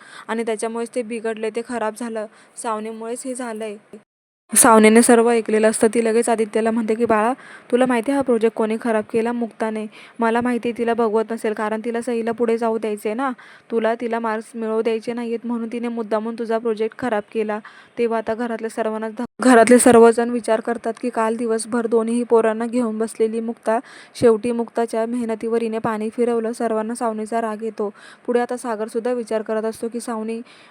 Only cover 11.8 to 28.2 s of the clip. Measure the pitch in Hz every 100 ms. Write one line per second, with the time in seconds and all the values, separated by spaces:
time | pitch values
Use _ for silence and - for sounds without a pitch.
11.8 | 233 233 240 233 226 233 226 233 233 226
12.8 | 220 208 214 220 269 247 - - - 226
13.8 | 220 240 233 226 226 220 226 233 220 220
14.8 | 226 226 226 240 233 233 233 240 226 240
15.8 | 233 233 214 220 220 233 226 226 233 214
16.8 | 220 - 247 208 208 226 214 214 - -
17.8 | - - 233 226 220 220 240 226 226 233
18.8 | 220 220 220 214 240 - 254 233 226 247
19.8 | 247 233 233 233 233 240 220 220 240 233
20.8 | 233 214 247 233 220 233 233 226 226 240
21.8 | 220 233 226 240 233 226 226 220 233 240
22.8 | 226 214 226 - 226 226 226 226 - 226
23.8 | - - - - 240 220 240 233 226 -
24.8 | 233 226 226 247 226 220 233 226 226 220
25.8 | 233 214 220 247 240 233 220 240 233 220
26.8 | 214 240 233 220 214 233 226 214 220 214
27.8 | 202 - - -